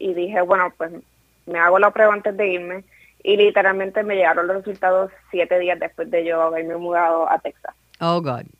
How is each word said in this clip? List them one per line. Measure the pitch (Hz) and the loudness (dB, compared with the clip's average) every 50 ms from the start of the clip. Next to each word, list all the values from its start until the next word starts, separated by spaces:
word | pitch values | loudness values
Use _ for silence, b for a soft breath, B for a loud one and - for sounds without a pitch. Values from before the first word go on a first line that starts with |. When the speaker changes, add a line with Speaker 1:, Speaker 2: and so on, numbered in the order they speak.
Speaker 1:
y | - 190 175 | -6 -6 -4
dije, | 175 175 190 214 185 | -4 -4 -2 -2 0
"Bueno, | 180 175 202 185 180 175 - | 0 2 2 2 2 0 -4
pues | - 165 165 175 262 - _ _ _ _ _ _ _ _ | -6 -10 -10 -10 -14 -20 _ _ _ _ _ _ _ _
me | - 175 170 | -8 -2 2
hago | 170 175 185 190 | 4 4 6 6
la | 208 208 202 | 4 4 4
prueba | - 214 214 208 | 4 4 4 4
antes | 202 196 214 196 | 2 -2 -4 -4
de | 196 208 196 | -2 -2 -2
irme". | 180 180 175 175 180 190 190 b b b b b b b b | -2 -4 -6 -8 -12 -14 -14 b b b b b b b b
Y | - 202 | 0 2
literalmente | 202 208 202 202 202 190 196 190 190 190 196 190 214 214 | 4 4 4 4 4 2 2 2 0 -2 -4 -4 -4 -4
me | 208 202 | -2 0
llegaron | 190 180 160 160 170 170 175 | 2 2 2 2 2 0 -2
los | 190 | -2
resultados | 196 190 208 196 - - 185 185 190 190 190 - - _ _ | -4 -6 -10 -8 -2 0 2 2 2 0 -2 -6 -14 _ _
siete | - 180 170 160 180 180 | -4 -2 -2 0 0 0
días | 180 180 175 170 | 0 0 -2 -4
después | - 170 - - 165 160 | -4 -8 -8 -10 -8 -4
de | 165 170 165 | -2 -2 -2
yo | 165 165 165 160 | 0 0 0 0
haberme | 160 165 160 165 165 165 | 0 -2 -4 -6 -6 -8
mudado | 170 175 175 175 170 175 165 165 165 160 - | -8 -6 -2 0 0 2 2 2 0 0 0
a | - - | -2 -2
Texas. | - - - _ - - - _ _ _ _ - | -4 -6 -14 _ -16 -18 -18 _ _ _ _ -4
Speaker 2:
Oh, | 170 170 170 175 | -2 0 0 0
God. | 170 143 123 117 - - - _ | -2 -4 -6 -6 -8 -14 -18 _